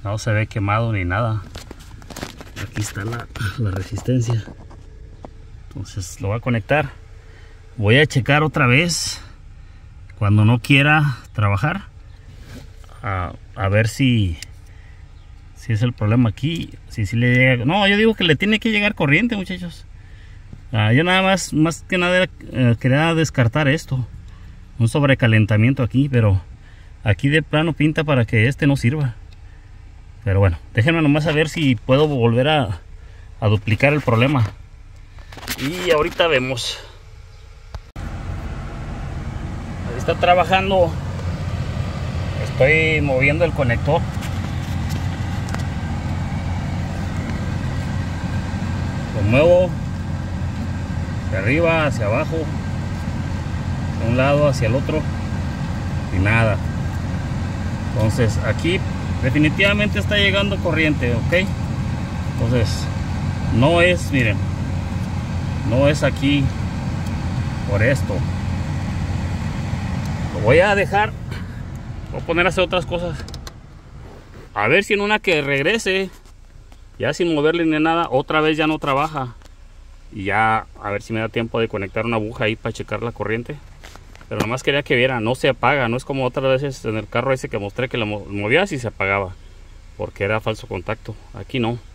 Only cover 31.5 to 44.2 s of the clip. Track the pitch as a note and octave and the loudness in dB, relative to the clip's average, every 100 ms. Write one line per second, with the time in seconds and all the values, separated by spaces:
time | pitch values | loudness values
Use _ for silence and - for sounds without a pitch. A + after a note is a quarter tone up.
31.5 | E3+ C#3+ A#2 - C3 D3+ C#3 A#2 A#2 C3+ | 2 2 2 2 4 4 4 4 4 4
32.5 | D#3 A2+ F#2 - - - - - - G#2+ | 2 0 -4 -10 -18 -18 -18 -18 -2 0
33.5 | G#2 - G#2+ C#3 D3 C3+ A2+ B2+ C#3+ G#2 | 0 0 2 4 4 2 4 4 4 0
34.5 | - - - - - - - - - - | -4 -20 -20 -20 -20 -20 -20 -18 -16 -10
35.5 | - C3+ F3+ F3+ D#3 E3 - E3+ C#3 B2+ | -6 -6 -4 2 2 2 2 2 4 0
36.5 | B2+ - - - - - - - - - | -4 -6 -8 -14 -20 -20 -20 -20 -20 -20
37.5 | - - - - - - - - - - | -20 -16 -16 -16 -12 -10 -10 -8 -8 -8
38.5 | - - - - - - - - - - | -10 -10 -10 -10 -8 -8 -8 -8 -8 -8
39.5 | - - - - - - E3 F3+ F3+ E3+ | -8 -8 -8 -6 -4 -2 2 6 6 6
40.5 | F#3+ F#3+ F#3+ E3+ - - - - - - | 2 4 4 2 0 -6 -6 -4 -4 -4
41.5 | - - - - - - - - - - | -4 -4 -4 -4 -4 -4 -4 -4 -4 -4
42.5 | - C3 D#3+ D#3+ D#3 D3 C3 C#3 D3+ E3+ | 2 4 4 4 2 2 2 2 2 0
43.5 | - B2+ A#2 - E3 - - | 2 0 0 2 0 0 -6